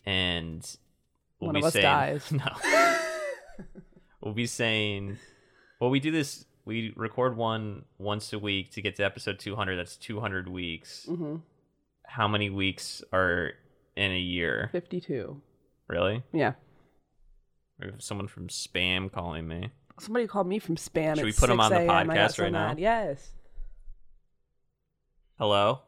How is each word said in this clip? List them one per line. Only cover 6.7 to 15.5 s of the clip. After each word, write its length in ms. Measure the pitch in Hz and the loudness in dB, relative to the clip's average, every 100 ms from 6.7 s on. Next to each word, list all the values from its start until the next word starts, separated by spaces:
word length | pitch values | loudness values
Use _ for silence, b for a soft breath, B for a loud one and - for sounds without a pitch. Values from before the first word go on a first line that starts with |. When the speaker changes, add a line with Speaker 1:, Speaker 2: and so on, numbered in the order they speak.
| 113 113 - | -6 -6 -6
Speaker 1:
record 400 | 113 - 127 113 | -6 0 0 0
one 480 | 113 110 107 101 - _ | -2 -2 -6 -10 -16 _
once 340 | 101 104 - | -4 -4 -4
a 60 | 107 | -6
week 320 | 101 98 92 | -2 -2 -4
to 100 | - | -6
get 140 | 101 92 | -6 0
to 80 | |
episode 340 | 98 - - 98 | -2 0 -6 -6
two 160 | 104 | -6
hundred. 220 | 107 95 90 | -4 -2 -2
That's 200 | 90 - | -6 -10
two 220 | - 104 | -8 -6
hundred 300 | 107 95 90 | -4 -4 -6
weeks. 580 | 92 87 82 - - - | -6 -6 -8 -12 -16 -8
Speaker 2:
Mm-hmm. 280 | 170 151 160 - _ _ _ _ _ - | -6 -4 -8 -12 _ _ _ _ _ -12
Speaker 1:
How 200 | 123 104 | -2 0
many 240 | 104 104 | 2 0
weeks 540 | 98 95 90 - - - | 0 0 -2 -10 -12 -2
are 400 | 92 92 87 82 - _ _ _ | 2 2 2 -2 -6 _ _ _
in 160 | - 98 | -2 0
a 80 | 92 | 0
year? 520 | 90 87 82 55 - | -2 0 0 0 -2
Speaker 2:
Fifty-two. 680 | - - 180 - 135 95 143 _ | -4 -4 -8 -4 -6 -6 -12 _